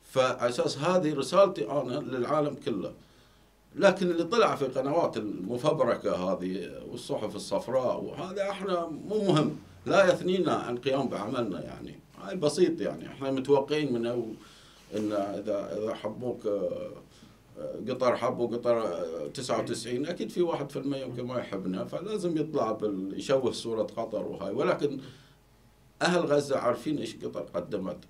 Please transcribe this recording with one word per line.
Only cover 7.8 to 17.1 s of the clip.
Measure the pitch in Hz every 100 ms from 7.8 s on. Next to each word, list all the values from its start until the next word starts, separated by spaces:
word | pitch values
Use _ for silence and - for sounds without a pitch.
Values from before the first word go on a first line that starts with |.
| 131 -
وهذا | 95 - 180 196 196
احنا | 190 196 180 165
مو | 151 - 214
مهم، | 196 156 147 - - - -
لا | 170 185
يثنينا | - 170 190 160
عن | 110 - 120
قيام | 127 135 123
بعملنا | 92 104 127 113 82
يعني. | 69 - 71 78 - -
هاي | 190 190
بسيط | 151 147 180 -
يعني، | 98 - -
احنا | - 135
متوقعين | 135 131 143 - 151 147
منه | 120 117 120 110 104 - - - - - 107
ان | 107
اذا، | 104 101 101 104 101 98 101
اذا | 107 -
حبوك، | 107 110 123 107 110
آه، | 101 90 85 87 85 -